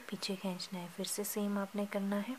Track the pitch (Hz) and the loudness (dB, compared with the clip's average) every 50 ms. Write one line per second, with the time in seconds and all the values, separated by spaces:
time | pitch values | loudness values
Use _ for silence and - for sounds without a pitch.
0 | - - - - - - 196 185 - 190 180 180 - - - 180 175 175 175 - | 0 -2 -4 -2 0 0 0 0 0 0 0 -2 -4 -4 -4 -4 -4 -4 -4 -4
1 | 190 - - - 208 202 - 214 208 202 202 202 196 196 - 202 202 202 - 202 | -2 -2 0 0 0 0 2 2 2 4 4 2 2 0 0 0 0 2 2 2
2 | 196 196 202 202 202 - 262 | 2 4 2 2 2 0 -2